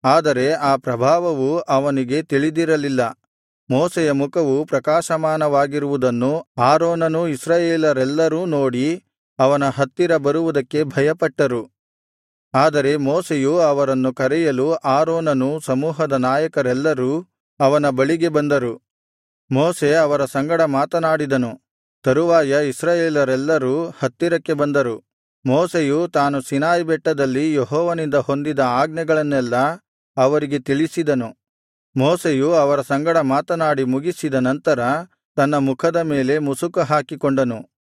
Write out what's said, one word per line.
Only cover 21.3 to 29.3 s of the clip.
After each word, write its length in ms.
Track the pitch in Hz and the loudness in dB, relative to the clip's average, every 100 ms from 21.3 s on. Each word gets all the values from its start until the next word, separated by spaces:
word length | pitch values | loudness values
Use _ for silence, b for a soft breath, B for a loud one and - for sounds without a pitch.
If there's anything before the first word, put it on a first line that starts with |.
| 135 120 - _ _ _ _ | -2 -2 -8 _ _ _ _
ತರುವಾಯ 680 | 135 135 170 170 143 139 147 | 0 2 4 2 4 0 0
ಇಸ್ರಾಯೇಲರೆಲ್ಲರೂ 1200 | 120 160 175 165 151 131 131 147 156 127 143 170 | -2 -2 0 0 0 0 0 0 0 0 -2 -4
ಹತ್ತಿರಕ್ಕೆ 640 | - 131 _ 170 165 - | -6 -6 _ -2 -2 -2
ಬಂದರು. 500 | 147 147 143 123 110 _ _ _ _ 131 | -2 0 0 0 -4 _ _ _ _ 0
ಮೋಶೆಯು 640 | 135 175 175 143 147 170 | 0 0 0 0 0 0
ತಾನು 340 | 156 143 143 | 0 0 -2
ಸೀನಾಯಿ 420 | - 139 156 175 | -4 -2 0 0
ಬೆಟ್ಟದಲ್ಲಿ 680 | 165 156 175 151 139 127 156 | 0 -2 -2 0 0 0 0
ಯೆಹೋವನಿಂದ 600 | 147 120 147 175 170 156 | 0 0 -2 -2 -2 0
ಹೊಂದಿದ 460 | 143 123 139 147 143 | -2 0 -4 -2 0
ಆಜ್ಞೆಗಳನ್ನೆಲ್ಲ 960 | 127 123 156 156 160 156 151 | 0 2 0 -4 -2 0 0